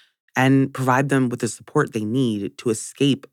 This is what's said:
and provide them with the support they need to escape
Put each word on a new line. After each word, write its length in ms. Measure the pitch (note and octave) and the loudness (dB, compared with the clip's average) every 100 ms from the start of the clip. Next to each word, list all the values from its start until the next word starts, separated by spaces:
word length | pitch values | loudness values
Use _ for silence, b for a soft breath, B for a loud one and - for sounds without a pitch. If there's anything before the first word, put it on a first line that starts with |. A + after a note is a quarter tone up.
| b b _ - | b b _ 0
and 380 | C3 C3+ C3+ | 4 4 2
provide 340 | C#3 C3 B2+ C#3 | -2 0 2 2
them 220 | C#3 B2+ | 0 0
with 100 | A#2+ | -2
the 80 | A#2 | -6
support 460 | - - D3+ D3 | -8 -6 -2 -2
they 100 | A#2 | -2
need 540 | G#2+ B2 B2+ G#2+ G2 - | -4 -2 0 -2 -6 -6
to 140 | - | -4
escape 540 | A2 - - C#3+ B2+ - | -4 -6 -2 0 0 -4